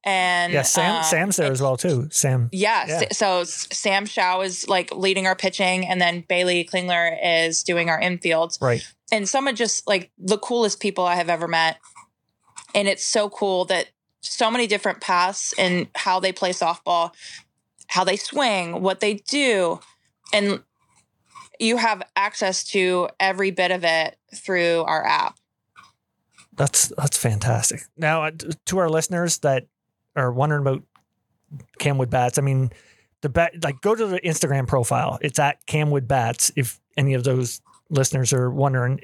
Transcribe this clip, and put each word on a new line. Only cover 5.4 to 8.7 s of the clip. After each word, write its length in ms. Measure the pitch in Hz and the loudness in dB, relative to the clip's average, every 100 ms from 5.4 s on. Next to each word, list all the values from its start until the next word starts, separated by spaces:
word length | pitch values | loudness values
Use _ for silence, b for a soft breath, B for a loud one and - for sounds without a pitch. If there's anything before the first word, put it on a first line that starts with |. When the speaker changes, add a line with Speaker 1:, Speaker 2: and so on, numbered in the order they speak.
| 190 180 185 185 180 | -2 0 0 0 -2
Speaker 1:
and 140 | 185 | 0
then 240 | 175 175 - | 0 0 -2
Bailey 360 | 180 180 180 | 0 2 2
Klingler 540 | 170 185 180 175 170 160 | 0 -2 0 0 0 0
is 400 | 175 165 165 165 | 2 2 2 -2
doing 260 | - 170 170 | -2 0 0
our 80 | 160 | 0
infield. 560 | 180 175 175 160 165 - | 0 -2 0 0 0 0
Speaker 2:
Right. 260 | 131 | 0